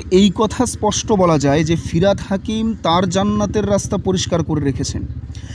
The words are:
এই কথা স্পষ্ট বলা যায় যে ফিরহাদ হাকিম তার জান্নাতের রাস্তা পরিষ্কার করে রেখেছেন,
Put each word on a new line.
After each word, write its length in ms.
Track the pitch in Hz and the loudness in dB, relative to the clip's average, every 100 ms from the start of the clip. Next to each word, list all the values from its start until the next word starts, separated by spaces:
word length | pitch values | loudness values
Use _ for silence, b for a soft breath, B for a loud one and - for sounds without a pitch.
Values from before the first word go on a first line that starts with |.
| - | 4
এই 200 | 185 202 180 | 6 6 4
কথা 300 | 220 - 247 | -2 0 -2
স্পষ্ট 460 | - 208 - 220 | 0 -2 -2 0
বলা 280 | 208 175 156 | 2 4 4
যায় 240 | 139 143 | 4 2
যে 120 | 160 165 | 2 -2
ফিরহাদ 440 | - - 196 202 - | 0 0 2 0 -2
হাকিম 440 | 196 - 220 220 220 | -4 -4 -2 -2 -2
তার 260 | 170 170 190 | 0 2 2
জান্নাতের 600 | 185 208 208 208 214 202 | 0 0 0 0 -2 0
রাস্তা 280 | 196 - 202 | 0 0 -4
পরিষ্কার 460 | 190 185 - 170 | -2 -2 0 -2
করে 180 | 156 156 | 0 0
রেখেছেন, 400 | 139 131 139 98 - - - B B | 0 -2 -4 -6 -8 -10 -12 B B